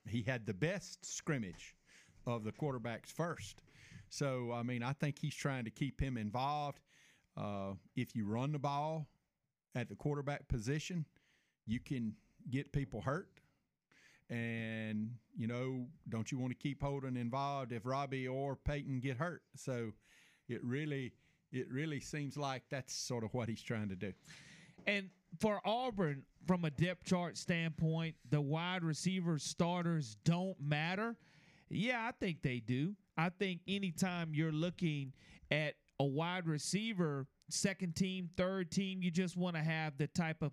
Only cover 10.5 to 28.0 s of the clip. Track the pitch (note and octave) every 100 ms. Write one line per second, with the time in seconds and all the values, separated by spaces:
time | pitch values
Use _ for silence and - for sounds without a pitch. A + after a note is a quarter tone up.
10.5 | B2+ G#2+ D3+ - F3+ D3+ _ _ _ _
11.5 | _ - A#2+ - C3+ A2+ G#2 _ _ -
12.5 | B2+ C#3+ C#3+ C#3 A2 G#2 D3+ G3 - _
13.5 | _ _ _ _ - - - _ A#2 A#2
14.5 | A2+ A2+ A2 A2 G#2+ A2 A#2+ - A3+ A2+
15.5 | A#2+ C3 C3 B2 - - A2+ A2 C#3 B2+
16.5 | B2 D3 C3+ C#3+ C#3 C3+ B2 A#2+ C3 C#3
17.5 | C#3+ B2+ A#2 A2 C3+ C#3 C3+ B2+ C3 C#3
18.5 | C3 - D3 C#3 C3 B2+ A#2+ E3+ E3 -
19.5 | - - B2 A2+ G#2+ _ - - _ _
20.5 | A#2 A#2+ C3 D#3 C#3 B2 - _ _ _
21.5 | B2+ - B2+ D#3+ C#3+ - D#3 C#3+ C3+ C#3+
22.5 | C3 - C#3 B2 - - B2 A2 B2 A2+
23.5 | A2 - A2+ G#2 F#2+ G2+ F#2 - - -
24.5 | - - - - D4+ F#3+ - _ E3 A3
25.5 | G3+ F#3+ A3+ B3+ G3+ E3+ C#3 - _ D3+
26.5 | F3+ E3+ C3 F3 F3+ - F3+ F3 - -
27.5 | E3+ E3 D#3 D#3+ D#3+